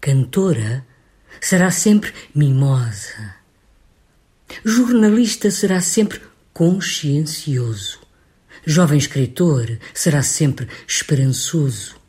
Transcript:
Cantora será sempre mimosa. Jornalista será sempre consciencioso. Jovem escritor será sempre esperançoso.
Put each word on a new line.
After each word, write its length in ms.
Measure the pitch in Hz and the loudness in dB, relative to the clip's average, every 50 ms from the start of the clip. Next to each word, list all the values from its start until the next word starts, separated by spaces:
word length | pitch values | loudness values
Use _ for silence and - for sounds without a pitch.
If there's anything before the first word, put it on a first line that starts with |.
| - | -2
Cantora 840 | 147 139 135 127 - - 196 190 190 165 117 113 107 117 131 131 _ _ _ _ _ _ _ _ _ - - | 0 0 0 0 0 0 0 0 2 0 0 -2 -4 -4 -6 -8 _ _ _ _ _ _ _ _ _ -20 -10
será 300 | - - - 180 180 185 | -4 0 2 2 2 2
sempre 420 | 175 - - 214 214 214 208 - - - - - _ | 2 0 2 4 4 4 2 0 -12 -14 -20 -6 _
mimosa. 1000 | 151 147 139 135 131 139 139 135 131 123 117 107 98 - - - - 107 101 95 _ _ _ _ _ _ _ _ _ _ _ _ _ _ _ _ _ _ _ _ _ _ _ - - - | 0 2 4 4 2 2 2 2 0 0 -2 -6 -10 -12 -14 -14 -14 -14 -16 -16 _ _ _ _ _ _ _ _ _ _ _ _ _ _ _ _ _ _ _ _ _ _ _ -20 -8 -4
Jornalista 880 | 220 220 240 254 233 247 233 214 208 208 226 247 214 - - - 208 | 0 2 2 4 4 4 4 4 6 4 4 2 2 0 0 0 -2
será 300 | 190 - - 196 190 185 | 0 2 0 0 0 0
sempre 400 | 180 - - - 214 214 - - - - _ _ _ _ _ | 0 0 2 2 2 0 0 -8 -16 -20 _ _ _ _ _
consciencioso. 1500 | - 165 170 185 196 175 - - - - 147 139 147 156 151 160 - - 151 139 127 123 117 113 101 95 - - - - _ _ _ _ _ _ _ _ _ - - _ | 2 2 2 2 2 -2 -6 -6 -4 -2 0 0 0 0 -2 -6 -8 -6 -4 -4 -2 -2 -4 -6 -8 -8 -12 -12 -14 -20 _ _ _ _ _ _ _ _ _ -20 -14 _
Jovem 300 | - 151 165 180 156 147 | 0 2 2 4 4 2
escritor 840 | 147 135 - - 139 131 120 - - 185 170 151 131 117 113 117 110 - - - | 2 0 0 -2 -2 -2 -2 0 0 2 2 2 2 0 -4 -6 -10 -12 -14 -10
será 300 | - - 175 156 143 131 | -4 -2 0 0 0 0
sempre 440 | - - - 156 143 127 - 123 - - - - - | 0 0 0 0 0 0 -2 -6 -12 -12 -18 -12 -8
esperançoso. 1080 | - - - - 151 135 135 135 127 - - - - 165 147 135 120 101 - - - - _ | -6 -6 -2 -2 0 2 2 0 0 -2 -4 -4 -2 -2 -2 -2 -2 -6 -10 -16 -18 -20 _